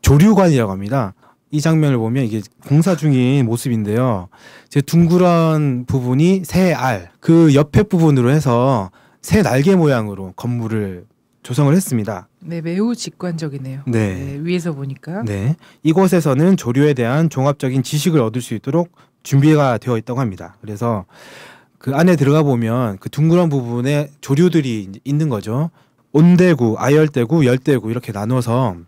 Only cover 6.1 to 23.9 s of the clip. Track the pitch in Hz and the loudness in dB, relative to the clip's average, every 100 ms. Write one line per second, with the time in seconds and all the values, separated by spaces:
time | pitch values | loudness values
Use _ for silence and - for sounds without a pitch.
6.1 | 127 170 190 170 175 185 147 127 104 87 | 0 2 0 -2 0 0 0 -2 -4 -8
7.1 | _ - 165 165 135 151 - 208 180 160 | _ 2 4 6 4 2 0 2 2 2
8.1 | 139 120 151 135 120 131 123 95 _ _ | 4 2 2 0 0 2 0 -4 _ _
9.1 | _ - 202 147 127 147 190 151 127 107 | _ -2 0 2 2 2 2 2 0 -4
10.1 | 98 95 - 120 120 113 110 101 90 104 | -10 -14 -10 -8 -6 -4 -4 -6 -10 -18
11.1 | _ _ _ - 127 143 175 - 120 107 | _ _ _ -8 0 2 2 0 -4 -4
12.1 | 98 - _ 160 170 160 180 226 233 - | -8 -12 _ -14 -10 -6 -4 -4 -4 -10
13.1 | - 180 165 160 135 131 135 135 117 104 | -10 -8 -8 -8 -10 -12 -10 -2 -2 -2
14.1 | 90 139 143 160 180 170 139 139 131 - | -4 -10 -8 -6 -4 -4 -8 -10 -12 -12
15.1 | 185 160 101 107 165 - _ 151 165 190 | -8 -6 -4 -4 -6 -10 _ 0 2 4
16.1 | 185 151 131 170 190 120 120 147 127 117 | 2 2 2 2 2 0 0 2 2 0
17.1 | 139 165 - 135 143 135 131 123 151 180 | 0 0 0 -2 -2 -2 -2 -2 -2 0
18.1 | 160 113 120 120 110 - 160 175 _ _ | 0 0 -4 -8 -8 -4 -4 -4 _ _
19.1 | _ - 139 147 151 139 113 131 117 110 | _ 0 2 4 4 2 0 -2 -4 -4
20.1 | 123 123 92 85 _ 104 104 120 107 92 | -4 -4 -6 -16 _ -14 -6 -4 -4 -6
21.1 | - - - - - _ _ - 139 180 | -20 -20 -20 -20 -20 _ _ -6 2 2
22.1 | 165 135 151 147 120 113 120 120 95 107 | 4 2 2 2 0 -2 -2 -4 -6 -8
23.1 | - 160 175 170 139 120 120 127 | -2 2 2 2 -2 -4 -4 -2